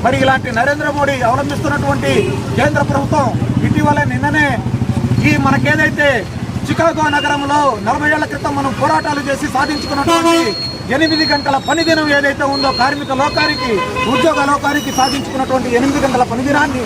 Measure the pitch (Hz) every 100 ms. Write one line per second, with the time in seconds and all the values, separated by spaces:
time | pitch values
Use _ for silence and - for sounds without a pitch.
0 | 226 269 262 262 254 226 262 294 302 285
1 | 277 269 240 262 277 277 294 285 277 277
2 | 277 262 - - - - 285 302 277 277
3 | 285 302 254 - - - - 302 302 294
4 | 285 - 285 302 285 233 - - - -
5 | - - 285 294 277 277 - 311 302 302
6 | 285 247 180 - - - - - 320 320
7 | 311 294 285 285 285 294 285 214 202 285
8 | 302 302 302 - 294 180 269 - 277 311
9 | 311 285 269 269 285 254 294 294 - 285
10 | 277 339 339 339 330 - - - - 262
11 | 320 311 320 294 277 269 - 311 330 320
12 | 302 285 277 277 285 277 269 262 254 285
13 | 262 262 277 302 302 302 247 202 - -
14 | 494 277 415 302 277 269 285 277 277 -
15 | 262 269 - 262 262 262 247 240 269 277
16 | 269 254 240 233 262 285 294 262